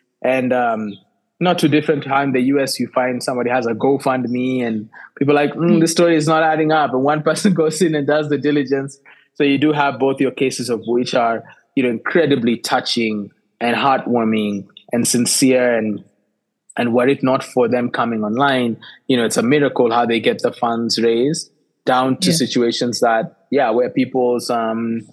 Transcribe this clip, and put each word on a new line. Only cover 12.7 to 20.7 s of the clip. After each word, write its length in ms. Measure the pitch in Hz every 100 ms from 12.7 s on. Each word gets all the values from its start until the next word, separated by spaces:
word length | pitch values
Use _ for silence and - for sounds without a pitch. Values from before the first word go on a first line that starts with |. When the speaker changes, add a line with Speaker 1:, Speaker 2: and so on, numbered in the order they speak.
| 131 - - 113 107 98 - _ _
Speaker 1:
and 160 | 120
heartwarming 920 | 117 135 131 - 120 110 110 107 101 95 - -
and 160 | 120 113
sincere. 720 | 120 117 - 131 127 123 117
And, 260 | 110 101 - _ _ _ _ _ _ -
and 160 | 120
were 160 | 117 123
it 140 | 139
not 200 | 131 131
for 260 | - - 120
them 200 | 123 120
coming 320 | 127 117 113
online, 540 | 107 113 139 131 120 110 - - -
you 80 | 127
know, 80 |
it's 140 | 113 123
a 40 |
miracle 480 | 117 147 139 - 123
how 140 | 117
they 160 | 120 117
get 220 | 113 110
the 100 | 117
funds 480 | - 117